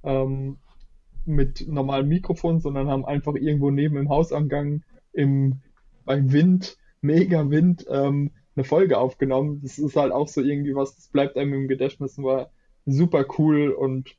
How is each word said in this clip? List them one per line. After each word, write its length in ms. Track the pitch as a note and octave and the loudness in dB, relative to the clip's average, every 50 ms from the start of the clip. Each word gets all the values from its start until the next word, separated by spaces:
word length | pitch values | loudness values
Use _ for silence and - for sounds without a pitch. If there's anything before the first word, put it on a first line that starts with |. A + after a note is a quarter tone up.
ähm, 540 | - D3 C3+ C3+ C3+ C3+ C3+ C3+ C3+ C3+ C#3 - _ _ _ - - - - - _ _ - - - | -2 -2 -2 0 0 -2 -4 -4 -6 -8 -10 -12 _ _ _ -20 -20 -20 -20 -20 _ _ -8 -6 -4
mit 440 | E3+ D3+ C#3+ C#3 - - - D#3 D#3+ | 0 2 2 2 2 0 -6 -8 -6
normalem 400 | D3+ C#3+ C3+ C3+ C#3 C3+ C#3 C#3+ | -4 -4 -2 -2 -2 -2 0 0
Mikrofon, 520 | D#3+ F#3 - - B3 - - E3+ E3 D#3+ | 0 0 0 -4 -6 -2 0 0 0 0
sondern 280 | D#3+ C#3+ C#3 C#3 C3+ C#3+ | 0 -2 -4 -2 -2 -2
haben 160 | C#3 C3+ C3 | -2 -2 -2
einfach 300 | - C#3+ C#3+ - D3+ D3 | -2 -4 -4 -2 -2 -4
irgendwo 360 | - C#3 D#3 D3+ D3 C#3 C#3+ | -2 0 0 0 2 2 0
neben 260 | C#3 C#3 D3 D#3 D3 | 2 2 0 0 0
dem 120 | C#3 C#3 D3 | -2 0 0
Hausangang 760 | C#3+ D3 E3 D#3+ - D3 D3+ C#3 C#3+ C#3+ D3 C#3+ D3 D3+ - _ - - _ _ | 2 0 2 0 0 -2 -2 -2 -2 -2 -2 -4 -4 -6 -8 _ -20 -20 _ _
im, 480 | - - C#3+ C#3 C#3 C#3 C#3 C3+ C3 C3+ _ _ _ _ _ - _ _ _ | -2 0 2 2 2 2 2 0 -2 -4 _ _ _ _ _ -20 _ _ _
beim 280 | - C3 C#3+ C#3 C3 | -2 0 0 2 2
Wind, 460 | C3+ C#3+ E3 F#3 F#3 F3+ F#3 - - _ _ _ _ _ | 4 4 6 6 4 2 0 -6 -16 _ _ _ _ _
mega 480 | - C#3+ D3+ E3+ F#3+ F#3+ F3 D#3+ D3 C#3 | -2 2 4 4 4 4 2 0 2 2
Wind, 340 | D3 D#3 E3+ F3+ F3 E3 - - | 2 4 4 4 2 0 -4 -6
ähm, 400 | - C#3 C#3 C#3 C#3 C#3+ C#3+ C#3+ - _ _ _ _ | -2 -2 0 0 0 -2 -2 -4 -6 _ _ _ _
eine 80 | C#3 C3+ | -6 -2
Folge 340 | - D3+ D#3+ G3 F#3 D3 G#2 | 0 2 2 4 4 4 2
aufgenommen. 600 | B2+ C3 - _ C3+ C3+ C3 C3 D3 D3+ D3 C#3+ | 2 -2 -2 _ -2 0 0 0 0 -2 -4 -8
Das 160 | C#3 C3 - C3+ | -10 -12 -8 -4
ist 160 | D3+ C#3+ - | -6 0 0
halt 140 | D3+ C#3+ C3+ | 2 0 2
auch 140 | - C3+ D3 D3 | 0 -2 -4 -2
so 120 | - D3+ | -2 -2
irgendwie 340 | B2+ C#3 D3 C#3+ C#3+ C#3+ C3+ | -2 0 -2 -2 -4 -4 -2
was, 220 | C#3 C#3 C3+ _ | -2 -4 -4 _
das 120 | _ _ _ | _ _ _
bleibt 280 | _ C#3+ C#3 C#3 C#3 | _ 0 0 0 -2
einem 160 | - C#3 C#3+ C#3 | -4 -4 -2 -2
im 140 | C3+ C3+ C3+ | -4 -2 -2
Gedächtnis 480 | C3 C3 C#3 C3 - _ C#3+ C3 _ - | -2 -2 -2 -4 -4 _ -12 -10 _ -6
und 60 | C#3 | -4
war 260 | C3 C3+ C3 - - _ _ _ _ _ _ _ | -2 -2 -2 -4 -10 _ _ _ _ _ _ _
super 400 | C#3+ C3+ C#3 E3+ E3+ - D3+ C3+ C#3 - - | -2 2 2 2 2 2 0 0 0 0 0
cool 320 | D#3 D#3 D3+ D3 D3 C#3+ | 2 2 4 2 2 0
und 440 | - - C#3 C3+ C3 C3 C3+ - - | 0 -2 -2 -4 -4 -6 -8 -12 -18